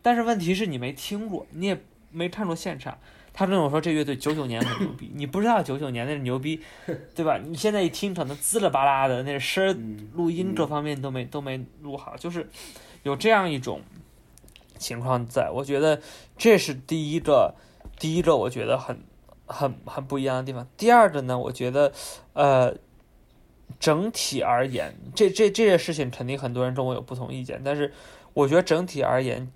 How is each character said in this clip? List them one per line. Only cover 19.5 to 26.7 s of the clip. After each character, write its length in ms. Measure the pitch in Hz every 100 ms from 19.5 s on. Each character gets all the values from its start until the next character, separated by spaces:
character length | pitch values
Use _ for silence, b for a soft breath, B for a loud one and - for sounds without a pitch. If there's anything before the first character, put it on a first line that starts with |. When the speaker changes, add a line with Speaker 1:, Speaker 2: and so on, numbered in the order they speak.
| - 139 -
Speaker 1:
很 180 | - -
不 160 | 135 139
一 40 |
样 140 | 135 131
的 40 |
地 120 | 131
方。 120 | 127 123 _
第 120 | 214
二 200 | 240 208
个 100 | 147
呢， 180 | 127 123
我 140 | 123
觉 180 | 120 123
得， 220 | 135 143 B B B B
呃， 420 | - 147 131 123 - _ _ _ _ _ _ _ _ _ -
整 320 | - 156 208
体 300 | - - 135
而 260 | - 120 131
言， 280 | 127 76 - -
这， 140 | - 202
这， 220 | 190 214
这 140 | 196 226
些 100 | 180
事 160 | -
情 180 | 156 131
肯 160 | - 127
定 120 | 135
很 160 | 135
多 100 | 123
人 80 | 127